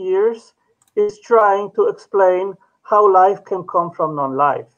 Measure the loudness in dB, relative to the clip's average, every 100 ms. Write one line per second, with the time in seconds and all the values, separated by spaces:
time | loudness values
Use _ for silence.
0 | -4 -2 -2 -4 -12 _ _ _ _ -4
1 | -4 -6 0 2 2 0 -4 -2 -2 -4
2 | -6 0 2 2 -4 -10 _ _ -2 2
3 | 4 4 4 2 -6 -10 -6 -4 -6 -4
4 | -6 -4 -6 -2 -2 -2 -8